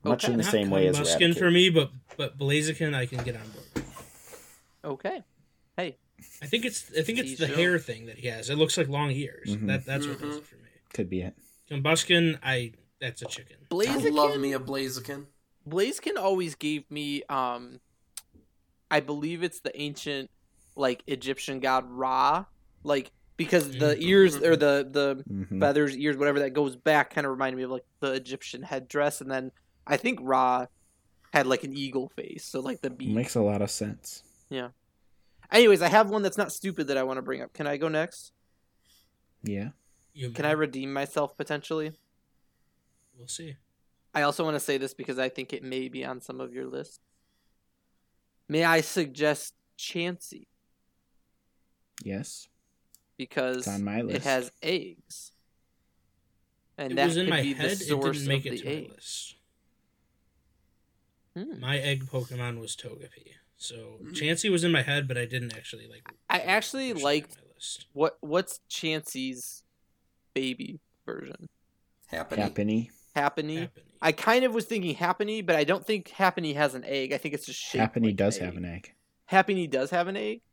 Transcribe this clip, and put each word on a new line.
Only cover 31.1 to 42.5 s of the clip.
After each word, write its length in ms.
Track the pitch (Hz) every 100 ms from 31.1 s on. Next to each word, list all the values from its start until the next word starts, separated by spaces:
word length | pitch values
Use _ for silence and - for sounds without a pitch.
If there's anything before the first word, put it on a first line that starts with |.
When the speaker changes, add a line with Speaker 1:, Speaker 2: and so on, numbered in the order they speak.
| _ _
Speaker 2:
had, 140 | 147 131
like, 180 | 131
an 80 | 139 135
eagle 320 | 139 131 127
face, 340 | - - -
so, 160 | - 131
like, 200 | 135 127
the 80 | 131
beak. 180 | - 131
Speaker 1:
Makes 200 | 107 127
a 60 | 123
lot 200 | 104 101
of 80 | 101
sense. 520 | - 104 - - - _ _ _
Speaker 2:
Yeah. 180 | 131 123 _ _ _ _ _ _ _ -
Anyways, 320 | 214 240 190
I 60 | 170
have 220 | 202 208
one 120 | 214
that's 160 | 190 -
not 140 | 190
stupid 340 | - 196 175 139
that 80 | 135
I 40 |
wanna 200 | 131 131
bring 180 | 131 135
up. 100 | 127
Can 120 | - 147
I 100 | 143
go 100 | 160
next? 440 | 156 160 - - _ _ _ _ _ _ _ _ _ _ _
Speaker 1:
Yeah. 280 | 104 101 110 - _ _ _
Speaker 3:
You 160 | 151 123
Speaker 2:
Can 120 | 117
Speaker 3:
may. 40 | 151
Speaker 2:
I 20 |
redeem 400 | 156 151 131 135
myself, 440 | 139 143 - 143 -
potentially? 560 | 143 147 - 160 151 160 _ _ _ _ _